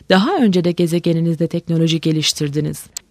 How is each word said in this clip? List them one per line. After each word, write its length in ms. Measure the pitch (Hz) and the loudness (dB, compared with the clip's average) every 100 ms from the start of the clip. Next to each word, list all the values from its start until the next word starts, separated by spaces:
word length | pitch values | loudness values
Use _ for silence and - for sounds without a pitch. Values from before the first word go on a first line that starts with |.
| - | 2
Daha 280 | 185 240 381 | 2 4 2
önce 260 | 226 180 | 2 2
de 80 | 175 | 0
gezegeninizde 760 | 170 170 170 170 165 165 160 165 | 0 0 0 0 0 0 -2 -2
teknoloji 540 | 170 - 165 165 160 | -4 -2 0 0 0
geliştirdiniz. 840 | 160 156 147 - 151 143 151 143 - - - | 0 0 -2 -2 -4 -4 -4 -8 -14 -18 -20